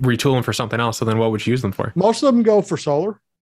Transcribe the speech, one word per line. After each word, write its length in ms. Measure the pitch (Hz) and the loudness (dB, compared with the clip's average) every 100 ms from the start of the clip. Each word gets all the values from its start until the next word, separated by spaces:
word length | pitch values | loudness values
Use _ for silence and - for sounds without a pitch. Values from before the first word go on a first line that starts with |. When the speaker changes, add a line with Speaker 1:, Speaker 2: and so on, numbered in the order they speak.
Speaker 1:
retool 340 | 127 117 143 | 0 2 2
them 80 | 127 | 0
for 100 | 117 | 0
something 280 | 104 110 117 | -4 -4 -2
else. 180 | 117 - | -2 -2
So 60 | |
then 140 | 113 110 | 0 2
what 120 | 113 | 2
would 160 | 107 113 | 0 -2
you 40 | |
use 120 | 127 | -2
them 100 | 110 | -2
for? 200 | - 113 | -4 -4
Speaker 2:
Most 280 | 170 202 226 | -2 -2 0
of 120 | 285 | 2
them 80 | 240 | 4
go 200 | 220 208 | 4 2
for 140 | 185 160 | 2 -4
solar. 440 | 151 143 202 220 _ _ | -2 -2 -2 -8 _ _